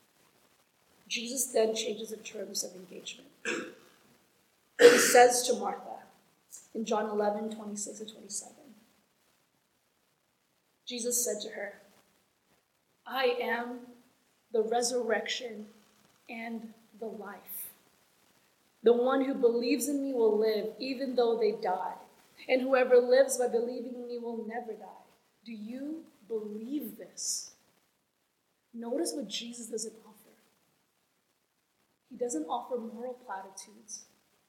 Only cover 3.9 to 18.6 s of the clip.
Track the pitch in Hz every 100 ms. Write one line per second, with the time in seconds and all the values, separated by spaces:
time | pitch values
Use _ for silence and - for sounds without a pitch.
3.9 | _ _ _ _ _ _ _ _ - 240
4.9 | 247 - 247 247 - - 214 196 - 123
5.9 | 110 - - _ _ _ - - 226 226
6.9 | 214 214 208 208 208 220 220 208 208 -
7.9 | 214 214 - 196 - - - - - _
8.9 | _ _ _ _ _ _ _ _ _ _
9.9 | _ _ _ _ _ _ _ _ _ -
10.9 | 240 240 - 220 208 214 214 202 - -
11.9 | _ _ _ _ _ _ _ _ _ _
12.9 | _ - 254 254 240 226 233 240 247 -
13.9 | - _ _ _ _ _ 226 220 240 240
14.9 | 254 226 208 214 - 247 214 214 - _
15.9 | _ _ _ - 226 233 226 226 - _
16.9 | 208 220 196 196 190 - - - - _
17.9 | _ _ _ _ _ _ _